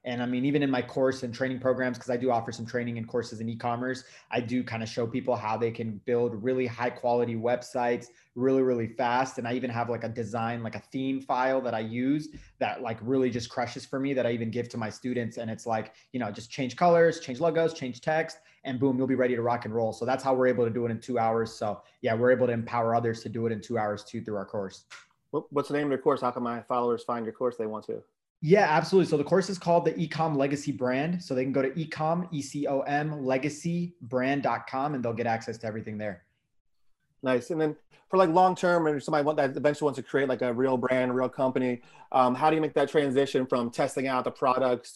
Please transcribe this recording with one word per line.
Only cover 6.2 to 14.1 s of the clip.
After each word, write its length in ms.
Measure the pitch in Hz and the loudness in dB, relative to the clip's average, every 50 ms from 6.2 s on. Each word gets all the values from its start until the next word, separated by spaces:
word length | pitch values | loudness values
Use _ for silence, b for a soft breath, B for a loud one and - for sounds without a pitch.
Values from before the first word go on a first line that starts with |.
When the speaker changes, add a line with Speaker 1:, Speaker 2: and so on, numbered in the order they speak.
| 120 120 110 104 | 2 0 -2 -2
Speaker 1:
really 240 | 101 127 131 127 127 | -2 0 0 0 -2
high 240 | 120 117 117 120 127 | -2 -2 -2 -4 -4
quality 460 | 120 - - 120 120 120 120 113 113 | -4 -2 0 0 2 2 2 0 -2
websites 720 | 113 110 120 123 123 - - - 127 123 120 120 120 120 - b b b b b | -2 0 0 0 0 -4 -6 -4 0 0 0 0 -2 -4 -12 b b b b b
really, 260 | 123 127 135 135 135 | 0 2 4 4 4
really 260 | 131 127 123 117 113 | 4 2 2 0 -2
fast. 500 | 110 - - 127 120 120 123 135 135 - | -4 -2 -2 0 2 2 2 0 0 -4
And 80 | - 117 | -6 -4
I 100 | 117 123 | -2 -2
even 140 | 127 123 120 | -2 -4 -4
have, 200 | 117 117 117 117 | -2 -2 -2 -2
like, 160 | 120 120 117 | -2 -4 -4
a 40 | 113 | -6
design, 540 | 113 123 113 98 110 117 113 117 120 120 113 | -6 -6 -6 -4 -4 -4 -2 -2 -4 -4 -6
like, 120 | 110 104 | -8 -8
a 40 | 104 | -10
theme 400 | - _ - 131 131 135 135 135 | -12 _ -6 -4 -2 -2 -2 -4
file 400 | 135 - 135 123 127 131 135 135 | -2 -2 -2 0 2 2 2 2
that 140 | 123 120 113 | 0 0 -2
I 60 | 110 | -2
use 500 | 113 110 113 123 127 135 147 156 151 - B B B B B _ | -4 -4 -4 0 0 2 0 0 -2 -8 B B B B B _
that, 220 | 127 120 - - | -2 -2 -2 -4
like, 160 | 123 113 113 113 | -6 -6 -6 -6
really 280 | 104 117 135 131 131 127 | -2 0 2 2 2 2
just 200 | 110 120 117 - | 0 -2 -6 -6
crushes 360 | - 131 120 117 - - - | -4 -4 -4 -4 -6 -12 -10
for 140 | - - 135 | -8 -6 -4
me 140 | 135 139 | -2 0